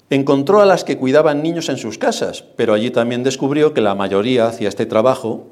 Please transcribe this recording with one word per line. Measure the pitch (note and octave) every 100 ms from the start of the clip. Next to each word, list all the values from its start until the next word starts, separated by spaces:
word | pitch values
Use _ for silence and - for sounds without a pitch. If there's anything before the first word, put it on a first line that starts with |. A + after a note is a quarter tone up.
| -
Encontró | C#3 C#3 C#3 C#3 G#3
a | G3+
las | F3
que | - B2+
cuidaban | C3 C#3+ D#3 C#3+
niños | E3 E3 D3+
en | C3
sus | A2 -
casas, | - A3 F#2 - - -
pero | A2+
allí | G#2+ B2
también | B2 A#2+ B2
descubrió | C3 B2+ C#3 D3 D3+ D3
que |
la | G#2
mayoría | G2 G2 G2 A#2 B2 A2+
hacía | A2+ G2+
este | - A2
trabajo | A2 B2 B2+ A2+ - -